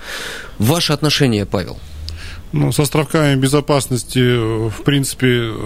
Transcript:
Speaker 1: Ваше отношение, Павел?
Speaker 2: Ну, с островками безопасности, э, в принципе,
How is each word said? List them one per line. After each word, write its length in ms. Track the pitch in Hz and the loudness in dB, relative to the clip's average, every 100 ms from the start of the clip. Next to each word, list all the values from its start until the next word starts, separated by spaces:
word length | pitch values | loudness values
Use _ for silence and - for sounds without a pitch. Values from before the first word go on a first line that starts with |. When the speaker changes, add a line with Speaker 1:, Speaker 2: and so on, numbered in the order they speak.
| - - - - - - | -12 -10 -10 -10 -12 -2
Speaker 1:
Ваше 340 | 110 170 160 | 2 2 2
отношение, 540 | 143 151 139 131 104 98 | 2 2 2 2 2 0
Павел? 320 | 98 85 - - - - - - - - | -2 -4 -10 -14 -12 -12 -10 -12 -12 -4
Speaker 2:
Ну, 200 | 147 143 | 0 0
с 80 | 127 | 2
островками 560 | 143 156 143 160 147 135 | 2 0 0 2 4 4
безопасности, 840 | 135 147 139 143 - 127 - 131 | 4 2 2 0 2 -4 -2 2
э, 520 | 123 120 110 110 110 | 2 2 0 -2 -2
в 120 | 98 | 0
принципе, 680 | - 143 135 - 127 123 113 107 | 2 2 0 0 2 2 0 -4